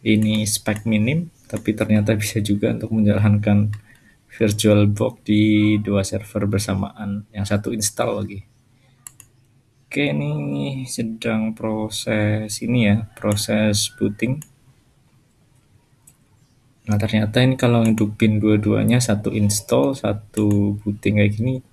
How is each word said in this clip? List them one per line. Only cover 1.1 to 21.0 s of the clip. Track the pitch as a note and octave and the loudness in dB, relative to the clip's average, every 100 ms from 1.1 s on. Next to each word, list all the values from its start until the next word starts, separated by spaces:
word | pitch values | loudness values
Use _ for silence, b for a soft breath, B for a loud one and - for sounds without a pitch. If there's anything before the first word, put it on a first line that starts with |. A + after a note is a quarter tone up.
| D#3 E3+ _ | -2 -4 _
tapi | _ G#2 - A2+ | _ -6 -4 -2
ternyata | G#2+ G#2+ G#2 G#2+ | 2 2 2 0
bisa | G#2 A2+ | -2 -4
juga | G2+ G#2 A2+ | -2 0 0
untuk | A#2 A2 A2+ | -4 -4 0
menjalankan | G#2 G#2+ G#2+ G#2 G#2 G2+ G#2 - B B B B _ | 2 4 4 2 4 2 2 -4 B B B B _
VirtualBox | - A2 G2+ A2 G#2 G2+ G2+ A2 - - | -2 0 2 4 6 4 2 -2 -4 0
di | G#2 G#2+ G#2+ G#2 G#2 | 2 4 4 4 2
dua | G#2 G2+ | 0 -2
server | G2 G2+ G#2 G#2+ G#2 | 0 -6 -6 -4 -2
bersamaan. | G#2 G#2 F#2+ G2+ - G#2 G2+ G#2 G#2 | -2 -2 -4 -4 -8 -8 -8 -10 -8
Yang | G2 | -4
satu | G2+ G#2+ A#2 | -2 -2 -4
install | G#2+ - A#2 G#2 | -6 -4 -4 -4
lagi. | G2 G2+ - _ _ b b b - _ - _ _ _ _ _ | -6 -10 -16 _ _ b b b -20 _ -20 _ _ _ _ _
Oke, | _ C#3 C#3+ | _ -4 -2
ini | D3 D3 D3+ C#3+ C#3+ C#3 C3+ B2+ | -2 -4 -6 -6 -4 -6 -6 -8
sedang | - A2+ A2+ A#2 A2 A2 | -6 -8 -6 -4 -2 -4
proses | A2 A2+ A2 G#2+ G#2+ - A2 G#2+ G#2+ G#2+ - | -4 -6 -4 -6 -8 -4 -2 0 -2 -4 -8
ini | A#2 B2 G#2+ | -2 2 4
ya, | G#2 G#2+ | 2 0
proses | - G#2+ G#2 - G#2+ G#2+ G#2 - | -6 -2 -2 -2 0 0 0 -4
booting. | - G#2+ G#2 A2+ C#3+ - _ _ _ _ _ _ _ _ _ _ _ _ _ _ _ _ _ _ _ _ _ _ _ - | -2 -4 -2 -4 -4 -8 _ _ _ _ _ _ _ _ _ _ _ _ _ _ _ _ _ _ _ _ _ _ _ -2
Nah, | G#2 | 0
ternyata | G#2+ A2 G#2+ A#2 | 2 0 0 2
ini | B2+ C3 | 2 2
kalau | A#2+ A#2+ | 2 4
hidupin | A2+ A2 G#2 G#2+ A2 G#2+ | 4 2 0 2 0 2
dua-duanya, | G#2+ G#2+ G#2+ G#2+ G#2+ B2 | 2 2 2 2 2 2
satu | B2 G#2 A2 A2+ | 2 -2 -2 0
install, | G#2 G#2 - B2 C#3 C3+ | 0 0 0 0 2 -2
satu | G#2+ G#2 - - G#2 G#2 G2+ G2+ | -4 -4 -6 0 2 2 0 -2
booting | G#2 G#2 | -6 -2